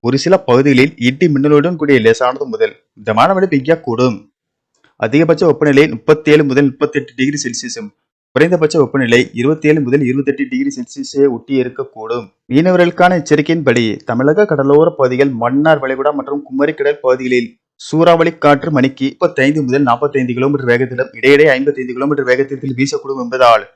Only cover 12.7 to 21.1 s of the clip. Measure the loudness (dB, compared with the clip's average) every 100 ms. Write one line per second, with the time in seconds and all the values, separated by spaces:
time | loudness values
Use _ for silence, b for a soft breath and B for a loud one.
12.7 | 2 0 2 2 2 0 0 0 -2 0
13.7 | 0 0 -4 -4 -2 0 2 0 0 4
14.7 | 4 4 0 -2 2 0 0 -2 0 2
15.7 | 0 -2 -2 -2 -4 -8 -10 -8 -4 -4
16.7 | -2 -4 -2 -2 -2 0 -2 -4 _ _
17.7 | _ -6 0 2 4 2 0 2 2 0
18.7 | 0 -2 -2 -8 -2 -4 0 0 0 -2
19.7 | 0 0 0 0 -2 -4 -2 -2 -2 0
20.7 | 0 0 -4 -8